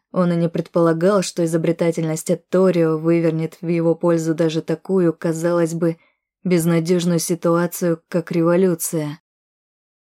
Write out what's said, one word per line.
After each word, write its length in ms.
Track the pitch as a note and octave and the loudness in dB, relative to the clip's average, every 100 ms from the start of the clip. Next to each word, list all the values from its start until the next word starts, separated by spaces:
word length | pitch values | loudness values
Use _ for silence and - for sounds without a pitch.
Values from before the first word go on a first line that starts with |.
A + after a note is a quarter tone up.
| _ | _
Он 200 | F#3 F3 | -2 0
и 40 | E3+ | 0
не 140 | E3 | -2
предполагал, 760 | E3+ E3 F3 E3 D#3+ F3+ G3+ | -2 -4 0 2 2 2 2
что 200 | F3+ - | 0 -2
изобретательность 840 | E3 E3+ E3 E3 E3+ E3 D#3+ D#3+ - | -2 0 0 0 -2 -2 -4 -4 -4
Этторио 680 | E3 _ F#3 F#3+ F3 D#3+ D#3 | -4 _ 2 2 2 0 0
вывернет 600 | E3 E3+ E3 D#3+ D#3+ - | 0 2 2 0 -4 -6
в 60 | E3+ | -4
его 280 | E3+ E3 D#3+ | 0 0 0
пользу 380 | F3 E3+ D#3+ | 0 0 0
даже 280 | D#3 E3 D#3+ | 0 0 -2
такую, 520 | D#3+ D#3+ - F#3+ E3+ | -4 -6 -2 0 0
казалось 600 | D#3 E3+ D#3+ E3+ F3 E3 | 0 -4 -2 0 0 0
бы, 240 | E3 E3+ E3 _ _ _ _ | 0 -2 -4 _ _ _ _
безнадежную 760 | F3+ F3 E3 E3 D#3+ F3+ F3 E3 | -2 0 2 2 2 0 0 0
ситуацию, 840 | - E3+ F3 E3+ F3 - F3 E3 - | -2 -2 0 0 -2 -2 -4 -4 -4
как 240 | F3 - | -6 -4
революция. 920 | E3+ E3 F3 F#3 E3 - E3 D3 D3 _ _ _ _ _ _ _ _ | 0 2 2 2 0 -4 -6 -6 -10 _ _ _ _ _ _ _ _